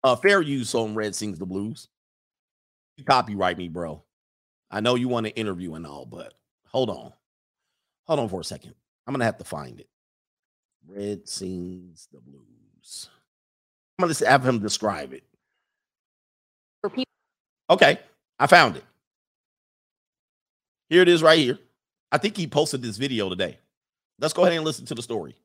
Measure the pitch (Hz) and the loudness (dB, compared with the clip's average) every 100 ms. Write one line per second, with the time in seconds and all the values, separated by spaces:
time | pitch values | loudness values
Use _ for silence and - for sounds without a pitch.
0 | 135 120 190 202 151 139 113 120 110 107 | 2 2 4 2 2 -4 -2 -2 -2 -4
1 | 107 95 107 82 92 95 104 - - _ | -6 -6 -8 -8 -8 -6 -8 -10 -18 _
2 | _ _ _ _ _ _ _ _ _ _ | _ _ _ _ _ _ _ _ _ _
3 | 135 131 110 101 92 90 87 82 85 76 | 2 2 2 -2 -2 -2 -8 -8 -10 -12
4 | _ _ _ _ _ _ _ 101 113 123 | _ _ _ _ _ _ _ -2 0 0
5 | 123 120 110 113 107 90 90 78 80 71 | 0 -2 -4 -6 -6 -6 -10 -12 -14 -16
6 | 64 - - _ _ _ _ 123 120 - | -16 -16 -18 _ _ _ _ -4 -4 -6
7 | - _ _ _ _ _ _ _ _ _ | -14 _ _ _ _ _ _ _ _ _
8 | - 151 113 92 - 80 - - _ _ | -2 -2 -2 -6 -10 -14 -18 -20 _ _
9 | - 139 117 - - 76 65 60 - _ | -8 -2 -2 -2 -10 -10 -12 -16 -20 _
10 | _ _ _ _ _ _ _ _ 80 98 | _ _ _ _ _ _ _ _ _ -10
11 | 101 101 - - 95 92 87 90 90 80 | -8 -8 -10 -10 -8 -8 -10 -12 -18 -20
12 | - 71 62 69 57 58 53 _ - - | -20 -20 -20 -20 _ _ _ _ -20 -18
13 | - _ _ _ _ _ _ _ _ - | -18 _ _ _ _ _ _ _ _ -4
14 | 175 156 113 135 123 120 104 - 107 85 | -2 0 4 4 4 0 -2 -2 -4 -4
15 | 71 67 _ _ _ _ _ _ _ _ | -10 -16 _ _ _ _ _ _ _ _
16 | _ _ _ _ _ _ _ _ 202 - | _ _ _ _ _ _ _ _ -8 -6
17 | 262 _ _ _ _ _ - 190 151 147 | -8 _ _ _ _ _ 0 6 6 4
18 | - _ _ _ 135 175 170 80 _ _ | -6 _ _ _ 6 8 8 2 _ _
19 | _ _ _ _ _ _ _ _ _ _ | _ _ _ _ _ _ _ _ _ _
20 | _ _ _ _ _ _ _ _ _ 170 | _ _ _ _ _ _ _ _ _ 6
21 | 175 170 160 160 131 - _ _ _ _ | 8 8 8 6 4 -2 _ _ _ _
22 | _ 147 208 208 160 147 151 135 123 101 | _ -2 -2 -4 -2 0 0 -2 -6 -6
23 | 135 120 95 90 90 - _ _ _ _ | -4 -2 -4 -2 -4 -6 _ _ _ _
24 | _ _ 156 165 180 165 156 - 120 117 | _ _ -4 2 2 2 -4 -6 -10 -12
25 | 117 113 73 - | -6 -8 -8 -18